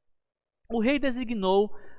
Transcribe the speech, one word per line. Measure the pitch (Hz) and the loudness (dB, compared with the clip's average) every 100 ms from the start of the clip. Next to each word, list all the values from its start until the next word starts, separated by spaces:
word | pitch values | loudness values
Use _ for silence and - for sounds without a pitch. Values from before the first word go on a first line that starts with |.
| _ _ _ _ _ _ - | _ _ _ _ _ _ -6
O | 226 | -2
rei | 220 285 | 0 2
designou | 269 240 233 226 185 196 214 - - | 0 -2 -4 -2 2 4 2 -2 -10